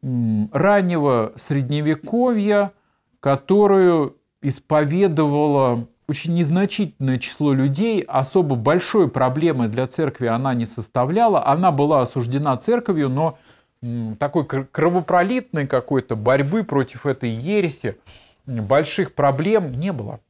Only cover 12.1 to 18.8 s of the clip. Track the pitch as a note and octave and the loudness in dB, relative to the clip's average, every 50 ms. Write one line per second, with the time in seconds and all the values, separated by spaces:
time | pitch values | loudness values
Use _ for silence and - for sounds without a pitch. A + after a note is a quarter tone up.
12.1 | - C3+ A#2+ A#2 B2+ C#3+ D3 C#3+ C3 - - - A#3 A#3+ A#3+ A#3 F#3+ D#3 C#3+ C3 | -2 -6 -4 -2 -4 -2 -2 -2 -2 -2 0 -2 -2 0 0 -2 -2 0 0 0
13.1 | B2+ C#3 D#3 E3 - _ _ _ _ _ _ _ _ _ - A#2+ A#2+ A#2+ A2+ A2 | 0 0 -2 -2 -4 _ _ _ _ _ _ _ _ _ -10 -8 -6 -6 -6 -8
14.1 | A2 - C#3+ C#3+ - F3 C#3+ - C#3 C3+ C3+ - _ - D3+ E3+ F3 F3+ E3 - | -6 -6 -6 -2 -2 -2 -4 -2 -4 -6 -6 -6 _ 0 0 2 0 0 -2 2
15.1 | F3 F3+ F3 G3 B3 B3+ B3 _ - D#3 C#3+ C3+ - B2+ B2 - D3 C3+ B2 _ | 2 2 2 2 -2 -4 -6 _ -6 -6 -4 -2 -2 -2 -2 0 -4 -4 -2 _
16.1 | A#2+ A2 G#2+ A#2+ C3 C#3 C#3+ C#3+ F3 A3+ G3+ - D3+ C#3 C3 - - B2 - D3 | -6 -2 0 0 2 2 0 0 -2 -4 -4 -2 -2 -2 -2 -2 -6 -8 -4 -4
17.1 | C3 - - A#2+ A2+ A2+ B2 D#3+ G#3 G#3 F#3 E3 C#3 - - A#2 G2 _ _ - | -4 -2 -4 -6 -6 -6 -4 -2 -2 0 0 -2 -4 -6 -8 -8 -8 _ _ -20
18.1 | - - _ _ _ _ _ - B2+ A#2 G#2+ G2 C3 C#3+ | -20 -20 _ _ _ _ _ -8 -6 -6 -2 2 2 2